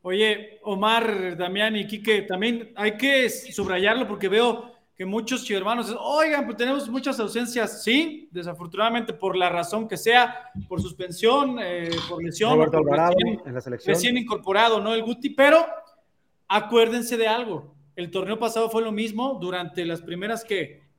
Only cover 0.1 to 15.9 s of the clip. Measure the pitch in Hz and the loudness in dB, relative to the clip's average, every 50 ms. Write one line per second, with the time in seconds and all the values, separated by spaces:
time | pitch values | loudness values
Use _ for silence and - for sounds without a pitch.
0.1 | 185 202 220 220 208 202 214 - - - - 214 202 190 202 220 226 233 226 220 | 0 2 2 2 2 -2 -6 -16 -20 -12 -6 -6 -2 0 2 2 4 4 2 0
1.1 | 208 196 185 180 175 160 180 180 190 202 214 220 220 208 196 208 214 214 208 220 | -2 -2 -4 -4 -4 -4 -4 -4 0 0 0 0 0 -2 -4 -6 -8 -4 2 2
2.1 | 214 202 196 - - 185 208 233 233 233 226 - - - 208 214 214 214 262 277 | 2 2 2 -2 -4 -2 0 -2 -2 -4 -6 -12 -6 -2 -2 -2 0 0 0 2
3.1 | 277 262 247 214 - - - - - - 196 185 185 180 196 208 226 254 247 202 | 4 4 2 0 -2 -6 -12 -10 -8 -6 -4 -2 0 2 2 2 2 2 0 -4
4.1 | 208 - 196 185 196 220 240 240 220 233 - - - _ _ _ _ _ 190 190 | -4 -4 -2 2 2 4 4 4 2 -2 -8 -16 -20 _ _ _ _ _ -8 -4
5.1 | 202 226 220 220 262 240 - - 208 196 185 208 233 240 233 - 233 - - 240 | -4 -4 -4 -4 -6 -6 -4 -4 -4 -2 0 -2 -2 -2 -4 -6 -8 -6 -4 -2
6.1 | 285 302 320 320 302 285 247 214 226 - 240 254 277 269 - 220 233 269 262 262 | 2 2 2 2 2 0 -2 -4 -2 -2 -2 0 0 -2 -4 -6 -6 -4 -4 -4
7.1 | 262 - 220 196 - 226 247 226 240 247 220 196 220 - - 214 240 294 330 320 | -2 -2 -4 -4 -2 -4 -4 -2 -2 -2 -2 -2 -4 -4 -2 2 2 2 2 0
8.1 | - - - _ - 180 175 175 160 165 175 170 175 196 214 226 233 240 220 - | -6 -12 -18 _ -12 -10 -10 -10 -10 -12 -14 -10 -2 0 0 2 0 0 -4 -6
9.1 | - - 190 190 180 185 180 180 170 175 170 175 208 220 226 220 190 - - 226 | -8 -4 -4 -2 2 2 2 2 2 0 -2 -2 -4 -4 -4 -4 -6 -2 2 6
10.1 | 233 247 240 240 - - - - - 196 - - 185 170 190 180 - - 185 175 | 6 6 6 6 0 -12 -16 -14 -14 -14 -12 -8 -6 -6 -6 -6 -8 -10 -10 -10
11.1 | 170 - 220 226 254 277 277 262 247 240 202 175 180 175 170 170 170 165 - - | -6 0 2 4 4 4 2 0 -2 -4 -6 -4 -4 -4 -4 -4 -4 -4 -4 -6
12.1 | 175 165 170 165 165 - 214 226 - 156 156 156 160 156 147 143 139 151 165 175 | -8 -6 -6 -8 -2 0 2 4 6 6 6 6 4 2 2 4 4 4 4 4
13.1 | 180 190 226 233 214 - - 135 123 127 - 131 123 117 - 185 196 180 185 247 | 4 4 2 2 -2 -4 -8 -8 -10 -8 -6 -8 -10 -4 0 0 0 2 2 2
14.1 | 247 247 220 - 214 - - 185 190 202 226 233 220 208 202 214 226 226 220 226 | 0 0 -2 -4 -6 -6 -2 0 2 4 4 4 4 2 0 0 -2 -2 -2 -4
15.1 | 240 - - 277 - - 269 294 311 330 330 - - - - _ | -6 -6 -6 -6 4 6 8 8 8 8 6 4 -6 -12 -14 _